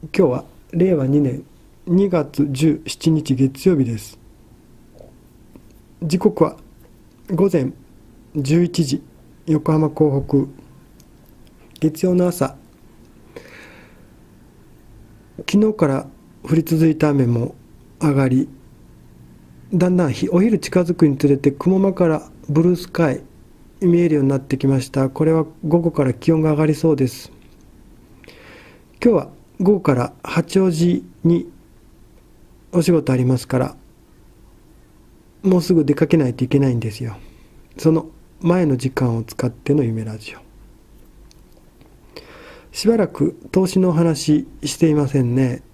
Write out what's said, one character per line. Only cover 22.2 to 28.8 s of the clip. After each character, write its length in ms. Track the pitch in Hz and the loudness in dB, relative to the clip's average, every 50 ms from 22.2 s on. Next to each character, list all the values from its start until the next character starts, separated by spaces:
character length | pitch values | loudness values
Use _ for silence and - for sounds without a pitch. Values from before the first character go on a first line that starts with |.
| - - - - - - | -4 -12 -20 -20 -8 -2
ブ 160 | 143 160 165 | 0 2 2
ル 80 | 180 | 2
ー 40 | 180 | 0
ス 140 | 170 - - | 0 -4 -10
カ 220 | - - 170 147 | -2 0 0 0
イ 100 | - - - - - - - - - - - - - - | 0 -4 -8 -18 -20 -20 -20 -20 -20 -20 -20 -20 -12 -2
見 200 | 196 180 170 175 | 0 2 2 4
え 80 | 175 165 | 2 2
る 60 | 156 | 2
よ 40 | 147 | 2
う 40 | 135 | 2
に 60 | 135 | 0
な 60 | 139 | 0
っ 40 | 135 | -2
て 160 | 135 - 135 | -2 -4 -6
き 100 | 131 - | -2 0
ま 140 | 135 139 131 | 0 0 0
し 100 | 131 - | -2 -4
た。 200 | - 135 135 135 | -2 -2 -2 -2
こ 140 | 131 - 160 | -2 0 0
れ 60 | 160 | 2
は 120 | 160 160 156 160 - - - | 2 0 -2 -4 -8 -10 -4
午 140 | 156 160 175 | -2 0 0
後 100 | 165 170 | 0 0
か 140 | 156 - 139 | -2 0 -2
ら 100 | 131 120 | -2 -2
気 180 | - - - | -2 0 0
温 80 | 165 156 | 2 2
が 100 | 156 156 | 2 0
上 40 | 151 | 0
が 100 | 143 156 | 2 2
り 80 | 151 151 | 0 0
そ 180 | 151 - 165 | 2 2 2
う 40 | 156 | 2
で 120 | 131 135 123 | 2 0 -4
す。 220 | - - - - - - - - - - - - - - - - - - - - - - - - - - - - - - - - - - | -4 -8 -20 -20 -20 -20 -20 -20 -20 -20 -20 -20 -20 -20 -20 -20 -20 -20 -20 -20 -20 -20 -20 -20 -20 -20 -20 -20 -20 -20 -20 -20 -20 -20